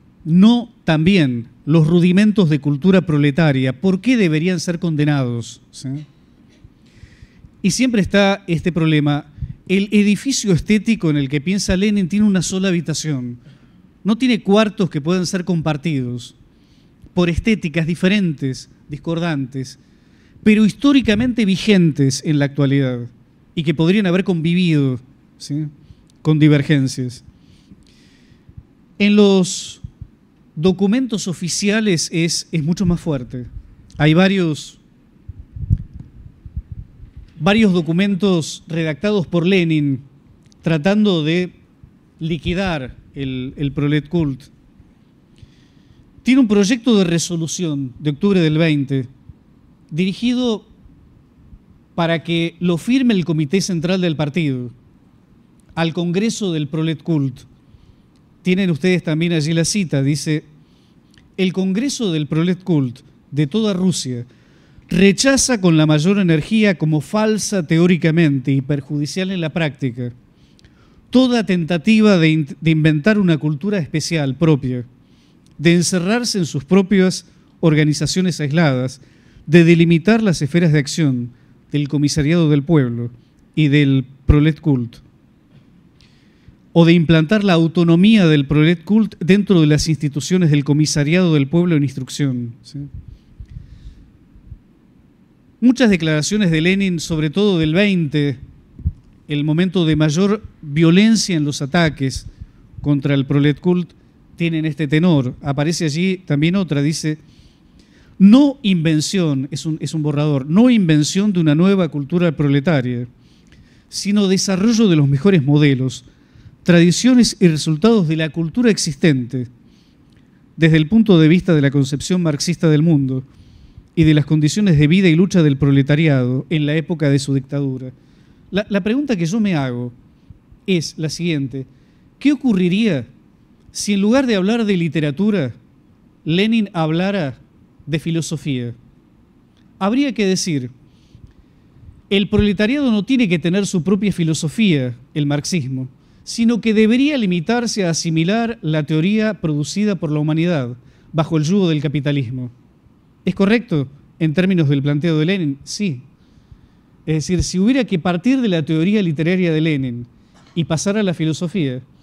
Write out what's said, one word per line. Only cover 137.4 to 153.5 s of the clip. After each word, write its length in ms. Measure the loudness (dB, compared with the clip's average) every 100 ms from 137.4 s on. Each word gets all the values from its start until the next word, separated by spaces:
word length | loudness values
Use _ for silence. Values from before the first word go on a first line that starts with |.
| _ _ _ _ -8
de 120 | -6
filosofía? 760 | -4 -4 -4 -8 -6 -6 -6 -12 -20 _ _ _ _ _ _ _ _ -4
Habría 340 | -2 0 -2
que 140 | -2 -2
decir, 440 | -2 -2 -4 -6 -12 _ _ _ -20 -20 _ _ _ _ _ -20 -20 -2
"El 200 | -2 2
proletariado 640 | 2 2 0 -2 0 0
no 140 | 0
tiene 240 | 0 0 2
que 100 | 0
tener 280 | 0 -2 -2
su 160 | -2
propia 280 | -2 0 -2
filosofía, 840 | -2 -2 -2 -4 0 2 2 -2 -8 -10
el 140 | -4 -2
marxismo, 640 | -4 -4 -6 -4 -8 -10 -14 _ _
sino 360 | -10 -2 0 0
que 120 | 0
debería 460 | 2 4 2 0 0
limitarse 640 | -2 -2 -2 -2 -2 -2
a 60 | -2
asimilar 680 | -2 -2 -2 0 0 -2 -4
la 220 | -4 -4
teoría 560 | -2 -2 0 0 -2 -2
producida 540 | -4 -4 -4 -2 -2 -2
por 140 | -4
la 100 | -4
humanidad 560 | -2 0 0 -2 -4 -10 -18 _ -8
bajo 240 | -4 -2 -2
el 80 |
yugo 240 | 0 0 0
del 140 | 0
capitalismo". 680 | -2 -4 -2 -4 -4 -8 -10 -14 _ _ _ _ _ _ -6
¿Es 80 |
correcto 540 | 0 0